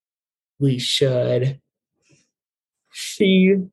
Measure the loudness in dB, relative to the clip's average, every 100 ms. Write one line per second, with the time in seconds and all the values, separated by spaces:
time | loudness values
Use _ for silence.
0 | _ _ _ _ _ _ -2 -2 -4 -2
1 | 0 0 -2 -2 -2 -6 _ _ _ _
2 | _ _ _ _ _ _ _ _ _ -16
3 | -14 -2 2 4 4 2 -2